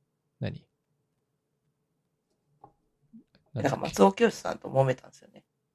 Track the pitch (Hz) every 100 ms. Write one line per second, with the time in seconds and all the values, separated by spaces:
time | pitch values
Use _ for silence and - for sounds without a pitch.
0 | _ _ _ _ 104 - - _ _ _
1 | _ _ _ _ _ _ _ _ _ _
2 | _ _ _ _ _ _ - _ _ _
3 | _ 226 - _ _ - - - - -
4 | 196 196 226 - - - - 135 135 127
5 | - - - - - _ _